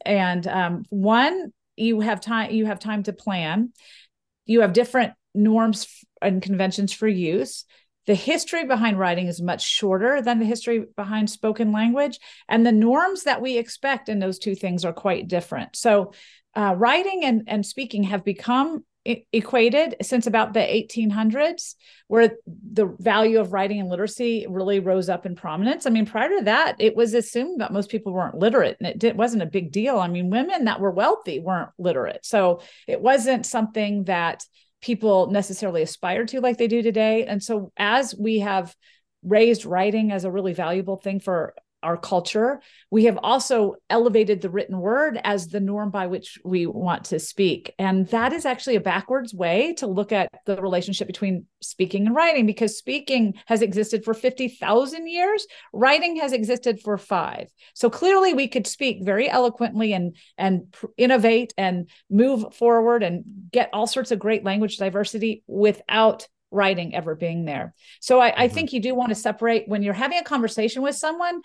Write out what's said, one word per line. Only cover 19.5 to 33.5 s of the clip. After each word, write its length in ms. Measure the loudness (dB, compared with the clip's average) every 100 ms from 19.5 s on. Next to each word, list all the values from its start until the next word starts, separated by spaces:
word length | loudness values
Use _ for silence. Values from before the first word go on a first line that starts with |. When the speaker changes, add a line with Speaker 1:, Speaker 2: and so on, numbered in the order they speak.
| 4 4 4 2 -2
Speaker 1:
since 240 | -2 -2 2
about 260 | 0 2
the 220 | 0 2
eighteen 360 | 0 -2 -2 -2
hundreds, 680 | 0 0 2 0 -2 -12 -18 _ _ 0
where 280 | 4 4 2 -14 -20 -4
the 140 | -2 -2 0
value 400 | 2 4 4 4
of 140 | 2
writing 260 | 0 -2 -2
and 80 | -4
literacy 580 | -4 -6 -4 -2 -2 -4
really 300 | -4 0 0
rose 280 | 2 0 0
up 160 | -4
in 120 | -6 -10
prominence. 500 | -8 -2 -2 0 0
I 40 |
mean, 140 | 2
prior 340 | 0 0 0 0
to 60 |
that, 320 | 2 2 2 2
it 160 | 2 4
was 180 | 2
assumed 460 | 2 -2 -4 -4 -4
that 120 | -4
most 160 | -4 -4
people 240 | -6 -4
weren't 240 | -4 -4 0
literate, 400 | 2 4 2 0
and 80 | -6
it 100 | 0
di-, 140 | 0
wasn't 320 | 2 0 0
a 20 | -2
big 240 | -4 -4
deal. 280 | -2 0 0
I 100 | 0
mean, 200 | -2 0
women 360 | 0 0 0
that 160 | -2 0
were 100 | -2
wealthy 480 | 2 2 0 -2 -6
weren't 320 | -4 -4 -4 -4
literate. 480 | -2 -2 -2 -6 -2
So 340 | 2 2 2 -6 -16 -6
it 120 | 0
wasn't 460 | 2 2 2 -2
something 580 | -2